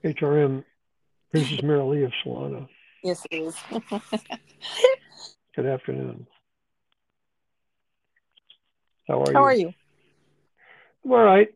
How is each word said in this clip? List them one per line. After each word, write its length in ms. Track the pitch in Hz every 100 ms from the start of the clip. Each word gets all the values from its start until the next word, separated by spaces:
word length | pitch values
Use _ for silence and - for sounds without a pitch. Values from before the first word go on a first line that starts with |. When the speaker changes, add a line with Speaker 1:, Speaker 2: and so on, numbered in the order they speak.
Speaker 1:
H 180 | 165 147
R 160 | 147 147
M, 220 | 143 135 - _ _ _ _ _ _
Princess 320 | 156 135 143
Mary 200 | 139 147
Lee 220 | 135 147
of 80 | 131 -
Solana. 440 | 131 123 139 135 135 _ _ _
Speaker 2:
Yes, 240 | 185 175 -
it 60 | 160
is. 180 | 160 165 -
<laughs> 100 | 226 - 208 - 214 - 233 _ _ - - 508 523 _ - - _ _ -
Speaker 1:
Good 80 |
afternoon. 640 | 131 131 - 131 131 120 120 _ _ _ _ _ _ _ _ _ _ _ _ _ _ _ _ _ _ _ _ _ _ _ _ _ _ _ -
How 140 | 135
are 100 | 139
Speaker 2:
How 80 | 139
Speaker 1:
you? 40 | 277
Speaker 2:
are 80 |
you? 200 | 247 170 - _ _ _ _ _ _ _ _ _ - _ _
Speaker 1:
I'm 80 | 269
all 120 | 247
right. 240 | 214 190 214